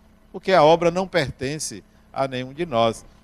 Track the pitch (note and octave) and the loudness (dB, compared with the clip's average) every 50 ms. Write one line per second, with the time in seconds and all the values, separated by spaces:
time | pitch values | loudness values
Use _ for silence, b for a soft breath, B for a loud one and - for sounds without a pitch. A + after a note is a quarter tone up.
0 | _ _ _ _ _ _ - F#3+ - F#3+ F#3+ E3+ D3 D3+ E3+ E3+ E3+ E3+ E3+ F3+ | _ _ _ _ _ _ -18 -8 -2 2 4 6 6 6 6 4 2 0 -2 -2
1 | F#3+ F3+ - F3 C#3+ A#2+ - - C3 C3 D3+ D#3 - - A#2 F#2 - b b b | -4 -2 -2 -2 -2 -4 -6 -8 -8 -8 -8 -8 -10 -12 -12 -14 -18 b b b
2 | b b b - C3+ C3+ C3 B2 B2+ C3 C#3 C#3+ F3 E3+ B2 A2+ A#2 A2+ G#2+ - | b b b -6 -6 -4 -6 -8 -10 -10 -10 -10 -8 -2 0 2 2 2 0 -4
3 | - - - _ | -12 -20 -20 _